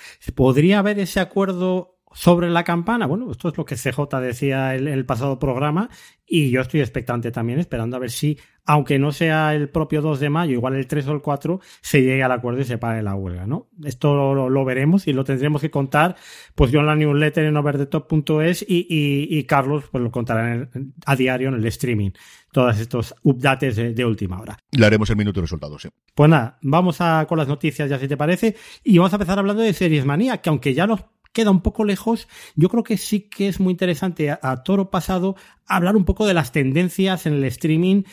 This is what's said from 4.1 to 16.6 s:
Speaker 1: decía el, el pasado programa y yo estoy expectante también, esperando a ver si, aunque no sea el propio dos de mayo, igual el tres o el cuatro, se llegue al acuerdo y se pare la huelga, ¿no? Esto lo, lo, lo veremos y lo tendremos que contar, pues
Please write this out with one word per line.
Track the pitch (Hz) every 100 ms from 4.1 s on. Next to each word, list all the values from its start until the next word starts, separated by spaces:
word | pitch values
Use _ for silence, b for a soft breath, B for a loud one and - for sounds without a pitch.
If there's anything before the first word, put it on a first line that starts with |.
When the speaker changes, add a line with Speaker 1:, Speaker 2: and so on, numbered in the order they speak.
| 135
Speaker 1:
decía | 127 123 139 135 135
el, | 131 143
el | 135
pasado | 123 120 139 131
programa | 139 123 147 156 233 B B B -
y | 170 139
yo | 123
estoy | 127 156
expectante | 127 135 127 120 117
también, | 120 113 131
esperando | 170 123 113 127
a |
ver | 123
si, | - 147 147 b b
aunque | - 151 135 139
no | 143
sea | 147 165 156 156
el | 151 143
propio | 160 156 151
dos | 156 143
de | 147
mayo, | 156 170
igual | 123 127
el | 131 131
tres | 151 135
o |
el | 147
cuatro, | 151 139 156 185 B B
se | - 147
llegue | 131 131
al | 131
acuerdo | 123 123 123
y |
se | 123 117
pare | 117 113
la | 104
huelga, | 98 95 87 95
¿no? | 165 - 196
Esto | 147 127 151
lo, | 143 139
lo, | 139 127
lo | 135
veremos | 131 127 143 190 165
y |
lo | 135
tendremos | 135 131 147 147
que | 151
contar, | 143 135 147 170 180 B B B
pues | -